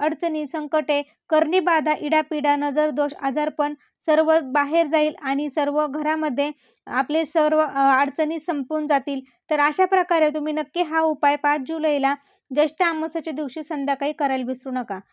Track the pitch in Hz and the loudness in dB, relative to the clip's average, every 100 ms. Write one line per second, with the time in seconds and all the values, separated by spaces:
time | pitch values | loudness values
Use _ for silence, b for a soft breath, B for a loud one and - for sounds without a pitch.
0 | 302 320 339 311 294 311 302 311 302 285 | -2 -2 -4 -4 -6 -6 -2 -2 0 -2
1 | 285 b - 311 302 359 311 330 285 302 | -4 b 0 2 4 2 2 2 2 -2
2 | 294 311 302 302 285 285 294 277 302 254 | 0 0 0 0 0 2 0 0 0 0
3 | 285 - 277 269 302 - 294 294 _ _ | -2 -2 -4 -2 -2 -2 -2 -4 _ _
4 | - 302 311 320 269 269 277 330 311 302 | 2 4 4 2 2 0 2 2 2 2
5 | 302 - 285 277 294 311 285 285 302 277 | 0 -2 -4 -4 -2 -2 0 0 -2 -2
6 | 302 311 311 247 285 294 b b - - | -2 -2 -2 -2 -4 -6 b b -6 -4
7 | 262 302 330 330 302 311 311 277 269 262 | 0 0 0 2 2 2 0 2 2 4
8 | 285 269 302 320 - 294 262 311 302 277 | 2 0 -2 -2 -4 -6 -4 -4 0 0
9 | 262 277 269 b _ 302 294 294 370 381 | 0 -6 -8 b _ 0 2 2 2 2
10 | 359 330 302 294 294 302 302 349 320 320 | 2 2 2 0 -4 -4 -4 -4 -2 0
11 | 320 302 285 285 294 294 262 320 302 285 | 0 2 0 2 0 0 -2 -2 0 0
12 | 269 285 b b _ 277 320 - 349 320 | 0 -2 b b _ 0 0 0 -2 0
13 | 311 330 320 285 285 311 302 294 277 269 | -4 -6 -6 -6 -6 -8 -8 -4 -2 -2
14 | 285 302 277 262 247 254 269 254 240 196 | -4 -2 -2 -2 -4 -8 -6 -8 -6 -10
15 | - | -12